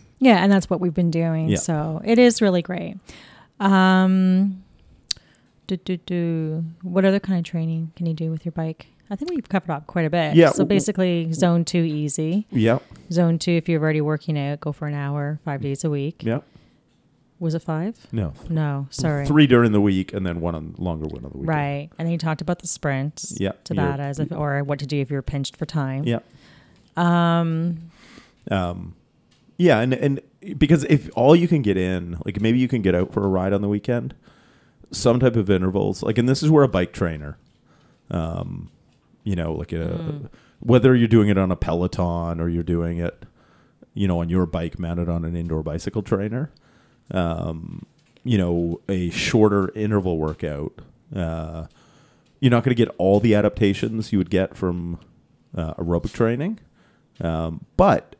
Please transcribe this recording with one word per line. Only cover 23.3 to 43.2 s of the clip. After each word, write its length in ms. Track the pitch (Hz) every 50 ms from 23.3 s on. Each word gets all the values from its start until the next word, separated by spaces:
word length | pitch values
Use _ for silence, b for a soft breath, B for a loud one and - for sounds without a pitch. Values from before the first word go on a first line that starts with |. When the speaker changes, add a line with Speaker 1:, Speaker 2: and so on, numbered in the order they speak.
| - -
Speaker 2:
Yeah. 140 | 98 95 - _ -
Speaker 1:
Tabata 320 | - 165 147 143 139 139 139
Speaker 2:
You're 80 | 143
Speaker 1:
as 120 | 139 139 147
if, 140 | 151 -
or 320 | 165 156 151 143 139 143 143
what 140 | 139 147 139
to 80 | 143
do 120 | 135 147 143
if 120 | 135 -
you're 100 | 143 135
pinched 360 | - - 147 139 135 - -
for 100 | - 165
time. 380 | - - 151 139 131 131 135 151
Speaker 2:
Yeah. 160 | 120 117 - - _ b b b b b b b b b b b b b
Speaker 1:
Um, 920 | 175 175 175 175 175 170 170 170 170 170 165 160 160 165 175 170 160 165 165 B B B B B B B B B B B -
Speaker 2:
Um, 440 | 101 95 90 87 87 90 87 87 87 _ _ _ _ _ _ _ _ _ _ _ _ -
yeah, 220 | 175 170 131 107
and, 120 | 117 127
and 280 | 127 - - 139 135 - - _ _ _ - 202 -
because 280 | 139 151 143 170 143 -
if 260 | - 151 135 - - -
all 180 | - 120 143 165
you 140 | 175 175 160
can 120 | 175 147
get 140 | 120 104 95
in, 400 | 92 92 92 92 90 87 87 85 82 -
like, 160 | - 85 98
maybe 180 | 104 113 120 127
you 80 | 127 123
can 120 | 135 117
get 140 | 95 95 85
out 180 | 90 95 -
for 120 | - 104 98
a 40 | 98
ride 240 | 95 92 92 98
on 80 | 101 98
the 80 | 104 101
weekend, 460 | 104 104 - - 120 120 123 131 - - b b b b b b b b b b b b b -
some 260 | - - - 123 117 123
type 160 | 131 123 113
of 160 | 113 95 98
intervals, 520 | 98 90 92 95 92 101 101 98 92 - -
like, 120 | - 107
and 120 | 120 117 127
this 140 | 131 - 151
is 60 | 151
where 120 | 156 147
a 60 | 139 -
bike 240 | - 90 90 -
trainer, 460 | - - 95 82 80 76 73 73 73 - _ _ _ _ _ b b b b b b b b -
um, 600 | 87 87 80 82 85 87 90 90 90 90 87 85 _ _ _ _ _ _ _ _ _ _ -
you 100 | 107 95
know, 180 | 85 82 82
like 200 | 78 78 82 -
a, 160 | 87 82 80 82
Speaker 1:
Mm. 400 | 85 85 165 160 147 147 - - b b b b b b
Speaker 2:
whether 340 | b - 123 127 107 131 131
you're 140 | 120 117 110
doing 200 | 117 113 104 104
it 80 | 98
on 140 | 95 95 92
a 60 | 90
Peloton 840 | - - - 82 87 90 90 - - 87 87 85 85 85 85 85 82
or 80 | 82 87
you're 140 | 85 85
doing 360 | 82 87 85 85 85 85 85 85
it, 280 | 85 - - -